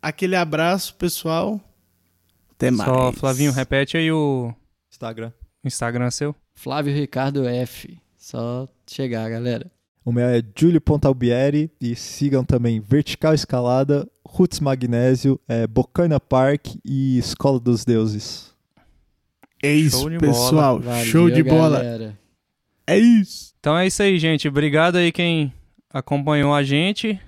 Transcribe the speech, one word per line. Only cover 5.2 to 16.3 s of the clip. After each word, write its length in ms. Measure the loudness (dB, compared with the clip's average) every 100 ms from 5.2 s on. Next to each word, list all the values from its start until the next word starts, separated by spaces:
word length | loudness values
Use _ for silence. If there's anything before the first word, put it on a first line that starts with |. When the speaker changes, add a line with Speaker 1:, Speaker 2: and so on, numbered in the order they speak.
| -14 -14 -20 _
Speaker 2:
Instagram 460 | -10 -6 -6 -2 -4
seu. 260 | -4 -8 -8 _ _
Speaker 4:
Flávio 360 | -8 -6 -2 -2
Ricardo 520 | -4 -4 -4 -2 -2
F. 480 | -4 -6 -10 -20 -20 _ _
Só 500 | -16 -10 -8 -8 -10 _ _
chegar, 400 | -8 -6 -6 -6
galera. 400 | -6 -4 -4 -8 _ _ _
Speaker 3:
O 80 | -4
meu 120 | 0 2
é 160 | 0 -2 0
Giulio 220 | 2 4
Pontalbieri 920 | 2 2 2 2 0 2 2 0 -2 _
e 120 | -6
sigam 480 | -6 -10 -4 0 0
também 360 | 2 0 2 -2
Vertical 540 | 0 0 0 -2 0
Escalada, 760 | 0 0 -2 0 0 2 0 -2 _ -18
Roots 360 | -2 -2 0
Magnésio, 760 | -2 -2 -2 0 2 2 0 -2 -2
é, 180 | -4 -2
Bocaina 500 | -2 -2 0 0 0
Park 500 | _